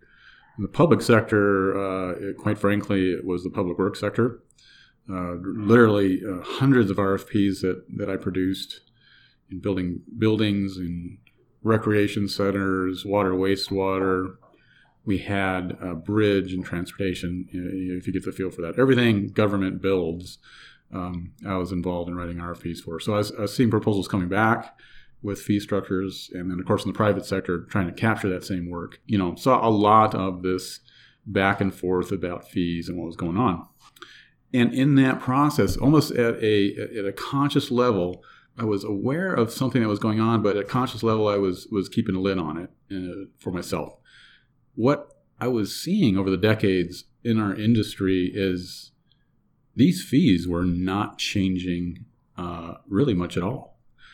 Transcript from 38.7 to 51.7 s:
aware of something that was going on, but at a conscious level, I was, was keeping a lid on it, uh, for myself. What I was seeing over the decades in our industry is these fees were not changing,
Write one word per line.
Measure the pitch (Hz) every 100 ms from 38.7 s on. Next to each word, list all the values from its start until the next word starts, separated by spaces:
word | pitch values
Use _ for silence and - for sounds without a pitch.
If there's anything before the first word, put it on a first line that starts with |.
| 101
aware | 107 101 110 156 190
of | 120 110
something | - 131 127
that | 110
was | 101
going | 113 107
on, | 113 113
but | 101 101
at |
a | 98
conscious | 123 123 113
level, | 113 110 104
I | 101
was, | 95 87 -
was | 104 90
keeping | - 110
a | 92
lid | 95 92
on | 78 82
it, | 90 _ -
uh, | 98 90 87 92 _
for | 107
myself. | 90 - 90 - - _ - - _ _ _ _
What | - 120 147 - _ _ _
I | 120
was | 120 98
seeing | - 165 208 139 95
over | 98
the | 92
decades | 107 107 101 92 85 - - _
in | 117 110
our | 104
industry | - 123 117 101 - 95 92 92
is | 104 95 90 90 - - _ _ _ _ _ _ _ _
these | - 160 175
fees | - 127 175 87 90
were | 85
not | 90 87 92 98 - -
changing, | - 101 95 92 90